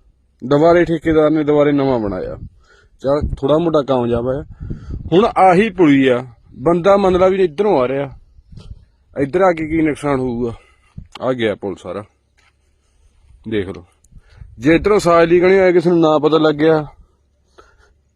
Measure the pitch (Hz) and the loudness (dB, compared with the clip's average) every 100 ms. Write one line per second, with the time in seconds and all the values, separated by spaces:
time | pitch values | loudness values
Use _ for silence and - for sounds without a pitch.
0 | _ _ _ _ 131 143 165 170 160 165 | _ _ _ _ -2 2 4 4 2 -2
1 | 160 156 151 156 147 147 147 143 135 123 | 0 0 2 0 0 2 2 0 0 -2
2 | 104 92 58 101 - _ _ _ _ _ | -4 -6 -8 -12 -16 _ _ _ _ _
3 | 131 147 - - 139 151 170 156 135 127 | -4 -4 -4 -6 -2 0 0 -2 0 -2
4 | 120 120 123 131 120 - - - - - | -2 -4 -4 -8 -10 -16 -14 -14 -12 -14
5 | - 165 226 - 190 175 226 180 156 139 | 0 0 2 4 4 4 0 -2 0 2
6 | 131 123 127 - _ - 135 175 175 202 | 2 0 -4 -20 _ -6 -2 0 2 2
7 | 190 185 190 190 185 147 208 156 123 135 | 2 2 0 2 -2 -2 0 0 0 -4
8 | 139 - _ - _ - - - _ _ | -8 -12 _ -20 _ -20 -20 -20 _ _
9 | _ - 143 180 190 165 156 160 156 139 | _ -6 -4 0 0 0 -4 -2 -2 -2
10 | 143 135 127 117 120 110 _ _ _ - | -4 -2 -4 -4 -6 -8 _ _ _ -20
11 | - - 123 131 110 95 101 85 - 90 | -20 -8 -6 -2 -4 -4 -8 -10 -12 -12
12 | 107 _ _ _ _ _ _ _ _ _ | -14 _ _ _ _ _ _ _ _ _
13 | _ _ _ - 113 110 95 87 85 _ | _ _ _ -20 -6 -6 -6 -10 -18 _
14 | _ - _ - - - 127 165 196 208 | _ -20 _ -20 -20 -4 0 2 2 0
15 | 170 170 170 175 180 190 185 180 165 170 | 4 2 4 4 4 4 4 2 2 2
16 | 160 156 147 160 156 147 156 156 143 - | 2 2 2 2 2 2 2 0 -2 -16
17 | - _ _ _ _ _ _ _ _ _ | -20 _ _ _ _ _ _ _ _ _
18 | _ | _